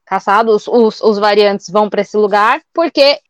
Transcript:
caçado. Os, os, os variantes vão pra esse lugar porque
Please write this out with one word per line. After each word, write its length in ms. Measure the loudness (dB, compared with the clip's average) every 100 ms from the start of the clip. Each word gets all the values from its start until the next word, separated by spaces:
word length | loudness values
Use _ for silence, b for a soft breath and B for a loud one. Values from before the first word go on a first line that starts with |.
caçado. 460 | -10 -8 -2 0 0
Os, 160 | -2 0
os, 340 | 0 0 0
os 180 | -2 0
variantes 500 | 0 2 0 -2 -4
vão 200 | -2 -2
pra 120 | -4
esse 160 | -4 -2
lugar 440 | 0 0 0 -2 -6
porque 460 | -6 -4 2 2 0 _